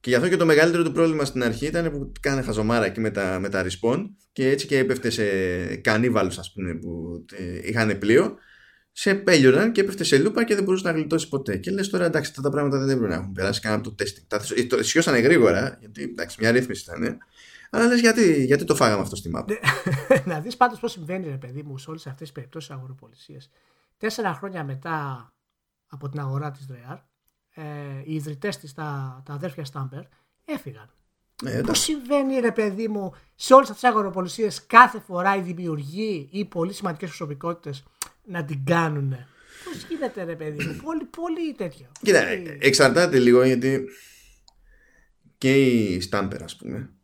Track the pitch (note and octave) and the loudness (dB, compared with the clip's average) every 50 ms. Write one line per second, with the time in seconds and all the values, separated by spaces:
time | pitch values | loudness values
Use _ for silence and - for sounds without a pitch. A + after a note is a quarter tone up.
0 | - B2 B2 A#2+ C#3+ F3+ F#3 E3 E3+ D#3+ D#3 D3 D#3+ E3+ E3 E3+ E3 D#3+ C#3+ D3+ | 0 4 2 4 4 4 2 4 6 6 6 6 6 6 4 2 0 0 2 2
1 | E3 E3 D#3 D#3 C#3+ C#3 - C3 B2 A#2 A2 A2 C3+ D3+ D#3 E3+ E3+ D#3+ D3 C#3+ | 2 2 2 0 -2 -4 -2 -2 -2 -2 -2 -2 -4 -4 -2 -2 -2 -2 -4 -6
2 | C#3 - - - - C#3+ C#3 C3+ B2+ - G#2+ G#2+ G#2+ G#2+ A#2 A#2+ G#2+ F#2+ - A2+ | -10 -12 -12 -6 -4 -2 -2 -2 -2 -2 -2 0 0 2 2 2 2 0 -2 -2
3 | A2 A2 G2+ G2+ G2 F#2 F#2 F#2 F#2+ G2+ G2 F#2+ F2+ F2+ F#2 - - A#2 B2 E3 | -4 -2 -2 -2 -2 -2 -2 -2 -4 -4 -2 -2 -4 -4 -6 -2 0 0 0 0
4 | G#3 G3+ - _ _ _ _ - C3+ C3 C#3 C3+ - - C#3+ C3+ C3 B2 C3 B2 | -2 -6 -12 _ _ _ _ -2 2 2 2 0 0 0 2 2 2 2 0 0
5 | - A#2+ A2 - A2 G2+ G2 F#2+ F#2+ F2+ F2+ F2+ F2+ F#2+ G#2 G#2 - B2 A2 G#2+ | -2 -4 -2 0 0 0 0 0 0 0 -2 -2 -4 -6 -8 -4 -2 0 2 2
6 | A#2+ B2+ A2 G#2+ G2 F#2 F2+ - F2+ - _ G#2 F#2 F2+ E2 D#2+ E2 F2 E2+ E2+ | 2 2 2 2 0 0 -4 -8 -14 -14 _ -10 -8 -8 -8 -8 -8 -10 -10 -8
7 | E2 E2+ E2+ E2+ D#2+ - - G2+ F#2+ F2 F2+ F2+ - F#2 G#2+ A#2 A2 G#2+ G2 G2 | -8 -10 -10 -12 -14 -16 -14 -12 -10 -10 -10 -8 -8 -4 -2 0 2 0 0 0
8 | G#2 G#2 A2+ C#3 G3 A3+ - - _ - - _ - _ _ _ _ _ _ - | 2 6 6 6 6 4 -2 -10 _ -20 -20 _ -20 _ _ _ _ _ _ -4
9 | - G#3 G3 G3 G3 F#3+ F3+ D3+ C3 C3 C3 C#3+ G3+ A3+ A3+ G#3 F#3+ G3 F#3 - | 0 0 0 2 4 6 6 8 8 8 8 8 4 2 2 2 0 0 -2 -4
10 | E3 - - C#3 D#3 G#3+ G#3 A#3+ A#3 A3+ G#3+ G3+ F#3+ F#3+ F#3 F3+ F3 F3 E3 D#3+ | 0 4 4 4 4 4 2 0 0 0 0 0 2 0 0 0 0 -2 -2 -2
11 | D#3 D3+ D#3+ E3 D#3 - - C3+ C3+ - G2+ F#2 F#2 F3 F#3+ G3 F#3+ G3 G3 F#3 | -2 0 -2 -2 -2 -2 -6 -6 -4 -4 -6 -4 -4 -4 -4 -4 -4 -2 -2 0
12 | F3 E3 E3 D#3+ D3 - - - C3+ D3 D3+ D3 D3 C#3+ C#3 C#3 C#3 C3+ C3+ B2+ | 0 0 0 0 -2 -4 -10 -4 -4 -2 -2 0 0 0 0 0 0 0 0 0
13 | A2+ G2+ E2 E2+ F#2 G2 F#2+ F#2 F#2+ G2 G2+ - - A2 G#2+ G#2+ G#2+ - G#2+ - | 0 -2 -2 -4 -6 -8 -6 -4 -2 -2 -2 -2 -2 -2 -2 -2 -2 -6 -6 -6
14 | G2+ - - - _ _ - G#2 G#2 - - G#2+ A#2+ B2 B2+ - A2+ G#2+ - D#3+ | -6 -6 -6 -12 _ _ -6 -6 -4 -2 -2 -2 0 0 0 0 0 2 0 2
15 | E3 - C#3+ A#2+ A#2 C3+ E3+ D#3+ A#2 G2+ E2+ F#2 A#2+ C#3 - - - - - - | 2 4 2 4 4 6 6 6 6 4 4 2 0 -4 -6 -10 -20 -20 -14 -12
16 | - - - - E2+ - - - A2 A2+ A#2 B2 B2+ - - - - - F2 D#2 | -12 -10 -8 -8 -10 -10 -6 -2 0 2 2 2 2 0 -8 -10 -10 -14 -8 -6
17 | F2 B2 - - - _ _ _ - - - - - - - A3+ A#3 A#3+ B3 A#3+ | -6 -6 -6 -8 -14 _ _ _ -20 -20 -20 -20 -18 -6 0 2 4 4 4 6
18 | A#3 A3+ A3 A#3 A3+ F3+ D#3+ C#3+ C3 B2+ C#3 C#3+ E3 E3 D#3 C#3+ C3+ A2+ G#2+ G2 | 6 4 6 6 6 6 6 4 4 4 2 2 4 0 2 4 4 4 4 2
19 | F#2+ - - G2+ - E2 E2 A2 - - G#3 A3 - C#3 C3 - - F#3 C#3 C3+ | -2 -4 -6 -8 -8 -6 -6 -6 -4 -4 -6 -4 -2 -4 -4 -2 -2 -2 -2 -4
20 | - - C4+ C4 - F#3 E3+ D3+ D#3 A3+ A#3 - B3+ B3 A3+ - - A#3 - F#3+ | 2 2 2 2 2 -2 -6 -6 -6 -8 0 0 0 0 0 -4 -8 -8 -8 -8
21 | D#3+ D3 F3+ F#3+ F#3 D#3 C#3 C3 C3+ B2 B2 C#3+ D3 D3 C#3 C3+ - - D#3+ D#3+ | -10 -8 -8 -8 -8 -8 -10 -10 -12 -12 -14 -14 -12 -12 -14 -14 -12 -14 -14 -14
22 | - C#3 C3+ - E3 D3 - D3+ B2+ - - E3 D3 - C#3+ C3 B2+ C3 C3 C3+ | -14 -16 -14 -14 -16 -16 -14 -16 -16 -14 -14 -16 -16 -14 -14 -14 -14 -14 -16 -18
23 | - A#2 A#2 _ - _ D3 C3 - _ _ _ _ _ _ _ _ _ _ _ | -20 -20 _ _ -20 _ -20 -20 -20 _ _ _ _ _ _ _ _ _ _ _
24 | - G#3+ G#3+ - A3 F#3+ D#3+ - - G3 F#3 E3+ D3+ C#3 C3+ C3+ - E3+ E3 D#3 | -8 -6 -6 -4 -4 -4 -4 -6 -10 -12 -10 -10 -8 -8 -10 -10 -8 -6 -6 -6
25 | D3 C#3 C3 B2 A2+ _ _ _ _ _ _ _ _ _ _ _ _ _ - C3+ | -6 -6 -8 -10 -14 _ _ _ _ _ _ _ _ _ _ _ _ _ -18 -12
26 | C#3 C#3 C3+ D3 C#3+ C3+ C3+ C#3 D3+ D3 C#3 C#3 C#3 C3+ C3 A#2+ A#2+ B2+ D3+ F#3 | -12 -10 -8 -8 -6 -4 -4 -4 -6 -6 -10 -12 -16 -18 -18 -18 -16 -16 -18 -18
27 | _ _ _ _ _ _ _ _ _ _ _ - D#3 D3+ D3 D3 D3 C#3 C#3 C3+ | _ _ _ _ _ _ _ _ _ _ _ -16 -14 -12 -12 -12 -12 -10 -12 -12
28 | C#3 D#3+ D#3 D#3 C#3+ D#3 D3+ C#3 - - - - - D3+ - - D#3 D3+ C#3+ C#3 | -10 -6 -6 -6 -6 -8 -10 -8 -6 -8 -8 -8 -14 -20 -14 -10 -8 -8 -6 -6
29 | C3+ C3 B2+ C3 C3+ - C#3+ C#3+ D3+ F#3 - - D3+ C#3 - D3 C3+ C3 C3 C#3+ | -8 -8 -10 -14 -14 -12 -10 -8 -8 -8 -8 -10 -12 -10 -8 -8 -10 -8 -10 -12
30 | F3+ _ _ _ _ _ _ _ _ - D4+ - - C#3 A2 G#2+ G#2+ _ _ _ | -16 _ _ _ _ _ _ _ _ -10 -10 -8 -8 -12 -16 -16 -20 _ _ _
31 | _ _ _ _ _ _ _ _ - - A#2 A2+ - - D#4 - - - D#4 D4 | _ _ _ _ _ _ _ _ -8 -6 -4 -2 -2 0 0 0 0 0 -2 -4
32 | B3+ A#3+ C#4+ C#4+ C#4 C4+ C4+ C4 A#3+ A#3 - - A3 G#3 F#3+ G3 A3+ A3 G#3+ G#3 | -2 0 0 0 2 2 0 0 0 0 0 0 -2 -2 -2 -4 -6 -4 -4 -6
33 | G3 F3+ - - _ _ _ _ - - C4 C4+ C4+ - G#3 - - B3 A3 A3 | -6 -8 -10 -14 _ _ _ _ 4 8 8 8 8 6 -6 0 0 2 2 2
34 | G3+ G3 F3 F#3 F3+ F3 - - A3+ G#3 - - - _ - A#3 B3 - - G#3+ | 0 -2 -4 -6 -6 -6 -4 -2 -2 -2 -2 -6 -10 _ 8 8 8 8 6 -6
35 | - - F3+ F3 F3+ F#3+ G3 G3 F#3 F3 F3+ E3 F3+ E3+ D#3 D3 C#3 C#3 D#3 F#3+ | -12 -8 -6 -2 0 0 0 0 -2 -6 -8 -8 -6 -6 -6 -6 -8 -10 -8 -6
36 | A3 A3 G3+ D#3+ C#3 C3+ - G3 G#3 - - F3 E3 F#3 G3 - G3+ F#3 E3 D3+ | -4 -4 -4 -6 -8 -8 -8 -8 -8 -6 -4 -4 -4 -4 -6 -6 -6 -6 -6 -6
37 | - E3+ D3+ - F3 D3 D3 C#3 C#3+ E3+ F3 E3+ _ D3 C#3 C3+ _ _ _ _ | -10 -12 -10 -10 -10 -10 -10 -8 -8 -8 -8 -8 _ -12 -12 -12 _ _ _ _
38 | - - _ _ _ A3+ F3+ F3 D#3+ C#3+ D#3 C#3 C3+ C3+ E3+ E3+ E3 D#3+ D3+ D3 | -14 -14 _ _ _ -10 -8 -8 -6 -6 -6 -6 0 2 2 2 2 0 -2 -2
39 | C#3 C3+ C3 B2 B2+ _ _ _ _ _ - - - F4+ D#4+ - - - E4+ D4+ | -2 -4 -4 -6 -10 _ _ _ _ _ -20 -18 -14 -14 -12 -12 -10 -10 -8 -6
40 | D4 B3 - G#3 F3+ E3 E3 D#3 D#3+ D3+ D3+ D3 - - - - - D4+ E4 D#4 | -6 -6 -6 -8 -8 -8 -8 -8 -8 -10 -6 -6 -6 -6 -6 -8 -8 -6 -6 -6
41 | D4 - - - E4 F4 D#4+ D#4+ E4+ D#4 B3+ - G3 F3 - - C3 - _ - | -8 -8 -10 -10 -6 -6 -4 -4 -4 -6 -6 -6 -8 -10 -10 -12 -20 -20 _ -4
42 | - G#3 F#3+ D3+ G#2 F2+ F#2 F#2 F2 - - C#3+ - C#3 - - D3 C3 A#2+ E3 | 2 4 4 4 4 2 -2 -6 -6 -12 -10 2 2 2 6 6 6 6 6 6
43 | F3+ E3 C#3 C3 B2 A#2+ A#2+ B2 B2+ C3 C3 A#2+ A#2+ C3+ C3+ C3+ C3 - - - | 2 4 4 6 6 8 8 8 8 6 4 2 2 0 0 0 -4 -8 -14 -20
44 | - - - - _ _ _ _ _ _ _ _ _ _ _ _ _ _ _ _ | -20 -20 -20 -20 _ _ _ _ _ _ _ _ _ _ _ _ _ _ _ _
45 | _ _ _ _ _ _ _ _ - C3 C3+ C3+ C3+ B2+ B2 A2+ G#2+ G2+ F2+ F2 | _ _ _ _ _ _ _ _ 2 4 6 6 6 6 4 4 2 2 -2 -4
46 | F2 - - G2+ G2 F#2+ - - - - - _ - - C#2 G#2+ C3 - - _ | -4 -2 -2 -2 -2 -2 -6 -8 -12 -14 -18 _ -12 -10 -10 -10 -10 -12 -16 _